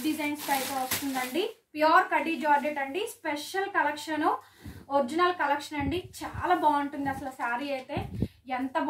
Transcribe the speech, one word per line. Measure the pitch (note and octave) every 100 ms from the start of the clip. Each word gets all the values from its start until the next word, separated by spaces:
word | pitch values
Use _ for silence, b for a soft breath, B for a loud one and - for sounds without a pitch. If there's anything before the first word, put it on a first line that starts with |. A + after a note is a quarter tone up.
| D#4
designs | D4+ D4 D4 C#4+ C4+
అయితే | C4 C4+
వస్తుందండి. | C4 - C#4 C4 B3 D4 A4 - _ D4+
Pure | D#4 F4+ F4+
కడ్డీ | D#4+ D#4 C#4 D4+
జార్జెట్ | C#4+ D4 D4 C#4
అండి, | E4+ A#4 -
Special | D#4+ D4 - F#4+ G4 F4+
collection, | C#4+ D4+ D#4+ D4+ E4+ C5 B B B B B C#4
original | A#3+ E4 F4+ F4+
collection | C#4+ C#4+ - D4
అండి. | C#4 F4 - -
చాలా | D4 - D#4+ F4 D4+
బాగుంటుంది | C#4+ C#4+ D4 C#4 C4+
అసలు | C#4 C#4
శారీ | A#3+ B3 C#4+ C4
అయితే, | B3+ - - - B B B3 B3+
ఎంత | C4+ D#4+